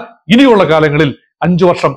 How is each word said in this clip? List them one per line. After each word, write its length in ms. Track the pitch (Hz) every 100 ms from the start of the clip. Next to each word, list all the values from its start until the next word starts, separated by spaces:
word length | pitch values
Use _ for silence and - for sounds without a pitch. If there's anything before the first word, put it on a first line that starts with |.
| - _ -
ഇനിയുള്ള 300 | 233 277 214
കാലങ്ങളിൽ 520 | 156 156 156 147 151 - _ _
അഞ്ചു 240 | 160 175 180
വർഷം, 260 | 170 156